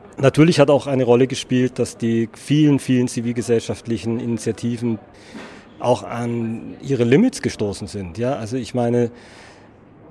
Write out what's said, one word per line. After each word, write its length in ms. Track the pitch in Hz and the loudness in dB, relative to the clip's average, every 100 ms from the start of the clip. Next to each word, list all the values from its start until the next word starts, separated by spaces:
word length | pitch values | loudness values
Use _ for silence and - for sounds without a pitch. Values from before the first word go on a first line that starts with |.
| - - | -18 0
Natürlich 420 | 135 139 165 - | 2 6 6 6
hat 100 | 143 | 4
auch 160 | 139 143 | 4 2
eine 180 | 131 120 | 0 4
Rolle 200 | 120 127 | 4 4
gespielt, 540 | 131 - 127 127 - | -2 -2 0 0 -2
dass 180 | 117 - | -6 -4
die 320 | 117 113 113 | -2 0 -2
vielen, 440 | - - 147 151 135 | -6 0 4 4 4
vielen 280 | - 127 123 | 2 2 2
zivilgesellschaftlichen 1120 | - 117 120 113 117 - 107 110 113 113 117 | -2 -4 -4 0 0 0 -6 -6 -6 -4 -4
Initiativen 800 | 120 117 - 110 117 117 120 110 - - - - - - - - | -4 -4 -4 -4 -6 -4 -4 -4 -8 -20 -20 -18 -18 -20 -20 -6
auch 240 | 120 123 | -2 -2
an 720 | - 120 120 117 113 113 - 90 | -2 -8 -6 -4 -6 -8 -12 -14
ihre 220 | 135 131 | -6 0
Limits 380 | 120 139 247 - | 4 4 4 0
gestoßen 460 | 113 - 104 95 101 | -6 -4 -6 -6 -10
sind. 300 | 101 90 95 | -10 -10 -6
Ja, 180 | 120 139 | -4 -4
also 220 | 110 127 | -6 -8
ich 180 | 107 127 | -4 -2
meine, 340 | 120 120 117 - - - - - - - - - - | 0 2 0 -4 -20 -20 -20 -20 -20 -20 -20 -20 -20